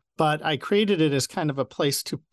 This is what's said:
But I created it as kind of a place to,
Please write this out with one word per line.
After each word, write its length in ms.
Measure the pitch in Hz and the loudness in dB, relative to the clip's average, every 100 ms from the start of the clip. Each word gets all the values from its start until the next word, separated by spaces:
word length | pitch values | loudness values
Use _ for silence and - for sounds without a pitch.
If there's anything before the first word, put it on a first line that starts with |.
| _ - | _ -2
But 260 | 156 151 | 0 0
I 120 | 156 139 | -2 -4
created 440 | - 202 214 185 | 0 2 2 2
it 120 | 156 | 2
as 160 | 139 - | 2 -2
kind 220 | - 156 | -2 -2
of 100 | 139 | -2
a 40 | |
place 380 | 127 - 147 135 | -4 -2 -2 -2
to, 180 | - - - | -6 -10 -10